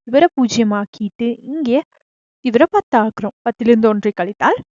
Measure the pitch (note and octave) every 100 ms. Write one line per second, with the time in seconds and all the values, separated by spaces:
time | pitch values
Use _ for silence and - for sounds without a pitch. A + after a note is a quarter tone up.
0 | - C4+ E4+ - A#3 A3+ G#3+ G#3 G3+ -
1 | G#3 - A#3 A3+ - D#4 B3 C4+ - _
2 | _ _ _ _ B3 A#3 E4 G#4 - A#3+
3 | G#3+ - G3+ - A#3 - A#3 A3+ A3 G#3
4 | G#3+ G3 F3+ - C#4 B4 -